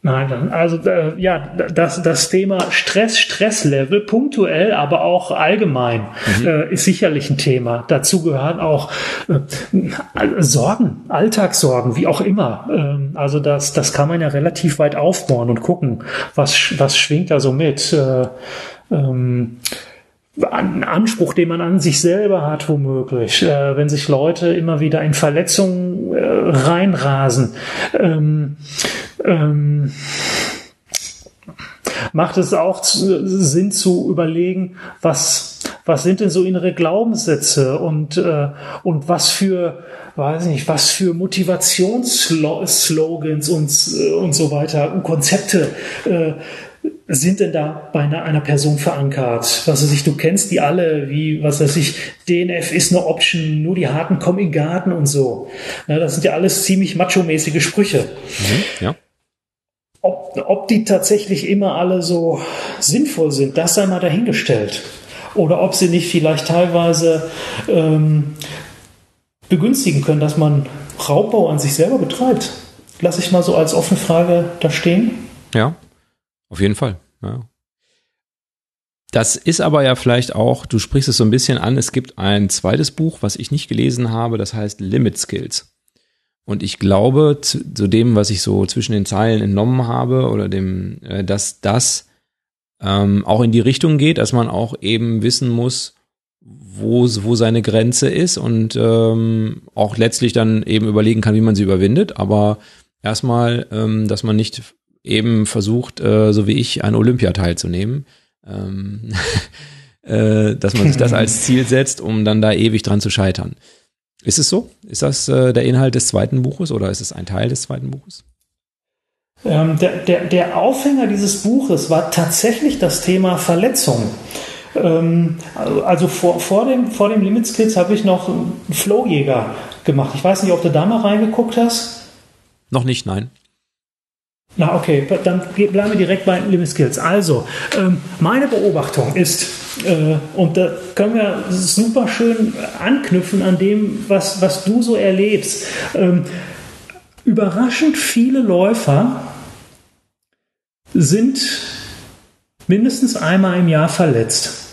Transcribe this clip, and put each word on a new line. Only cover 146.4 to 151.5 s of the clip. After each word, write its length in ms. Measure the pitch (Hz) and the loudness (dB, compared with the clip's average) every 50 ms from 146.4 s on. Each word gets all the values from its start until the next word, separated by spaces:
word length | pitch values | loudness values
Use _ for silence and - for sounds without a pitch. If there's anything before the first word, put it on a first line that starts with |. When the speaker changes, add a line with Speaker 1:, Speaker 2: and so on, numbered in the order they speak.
| - - - - - - - - - - - - _ _ _ - - | -12 -12 -16 -16 -18 -20 -20 -20 -20 -20 -20 -20 _ _ _ -4 -2
Speaker 1:
überraschend 720 | - 208 - 208 196 165 196 247 254 240 - 302 311 302 - | 0 2 2 2 0 2 0 0 0 0 2 2 2 2 0
viele 420 | - - - 233 233 254 262 269 | -2 -2 2 2 2 2 2 2
Läufer 800 | 247 208 185 175 180 202 233 226 - 151 139 147 208 254 262 - - - - - - - - - - - _ _ _ _ _ _ _ _ _ _ _ _ _ _ _ _ _ _ _ _ _ _ _ _ - | 2 2 4 4 4 4 2 0 2 2 2 4 4 2 0 -2 -8 -12 -14 -16 -18 -18 -20 -20 -20 -20 _ _ _ _ _ _ _ _ _ _ _ _ _ _ _ _ _ _ _ _ _ _ _ _ 0
sind 460 | - 165 131 156 214 226 269 269 - - - | 2 2 4 4 4 2 2 0 0 -4 -4